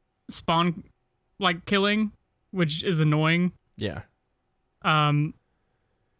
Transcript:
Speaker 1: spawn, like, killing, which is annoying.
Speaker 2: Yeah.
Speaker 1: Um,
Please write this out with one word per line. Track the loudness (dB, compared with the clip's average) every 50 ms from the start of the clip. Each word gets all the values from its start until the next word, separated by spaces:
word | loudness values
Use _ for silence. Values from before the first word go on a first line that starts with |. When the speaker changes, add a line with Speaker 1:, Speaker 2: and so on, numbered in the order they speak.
| _ _ _ _ _ -12
Speaker 1:
spawn, | -10 -8 -2 0 0 2 2 0 -2 -4 -10 -20 _ _ _ _ _ _ _ _ _ -2
like, | -2 -2 -2 -2 -4
killing, | -2 0 2 2 2 2 0 -2 -4 -6 _ _ _ _ _ _ _
which | -2 -2 -2 0 -2 -2 -2
is | -2 0 2
annoying. | 2 2 2 2 2 2 2 2 0 -2 -4 _ _ _ _ -8
Speaker 2:
Yeah. | -6 -6 -6 -8 -12 _ _ _ _ _ _ _ _ _ _ _ _ _ _ _ -2
Speaker 1:
Um, | 0 2 2 2 2 2 0 0 -2 -6 _ _ _ _ _ _ _ _ _ _ _ _ _ _ _ _